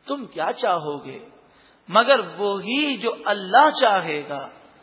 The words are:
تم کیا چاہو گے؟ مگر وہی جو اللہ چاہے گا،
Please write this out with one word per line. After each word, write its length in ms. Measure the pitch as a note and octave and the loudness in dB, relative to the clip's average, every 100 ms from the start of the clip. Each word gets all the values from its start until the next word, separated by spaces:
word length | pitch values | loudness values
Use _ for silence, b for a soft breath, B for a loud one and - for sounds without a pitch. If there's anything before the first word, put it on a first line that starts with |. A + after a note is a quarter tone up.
| - | -10
تم 200 | C#4 G#3 | -10 -8
کیا 220 | E3 D#3+ A#3+ | -6 -4 -2
چاہو 500 | A3 F3 D3+ C#3+ C3 | -2 -2 -2 -8 -10
گے؟ 140 | C3 A#2 - _ b b b - | -16 -18 -20 _ b b b 0
مگر 320 | F#3+ A#3+ C4 F3+ E3 | 2 4 2 0 -4
وہی 600 | G3+ G3 F3+ C4+ D4+ A#3+ | -4 -4 -4 -2 -2 -2
جو 120 | A3+ A#3+ - | -4 -4 -4
اللہ 440 | G#3 F#3 A3+ D4+ C#4+ | -4 4 6 6 6
چاہے 480 | A#3 G3 E3 D3 C#3+ | 4 4 0 -4 -6
گا، 200 | C#3+ - - - b | -8 -10 -16 -20 b